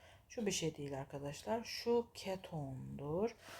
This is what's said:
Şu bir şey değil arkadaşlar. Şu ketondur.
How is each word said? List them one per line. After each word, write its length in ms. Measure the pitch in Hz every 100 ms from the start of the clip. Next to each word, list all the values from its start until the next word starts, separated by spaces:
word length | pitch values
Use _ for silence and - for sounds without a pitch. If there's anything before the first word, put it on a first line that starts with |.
| - - -
Şu 180 | - 202
bir 60 |
şey 240 | - 160 156
değil 240 | 143 135
arkadaşlar. 640 | 139 143 143 143 208 226
Şu 440 | 220 - 233 240 233
ketondur. 1200 | - 190 190 - 160 139 131 135 139 143 165 226 - - -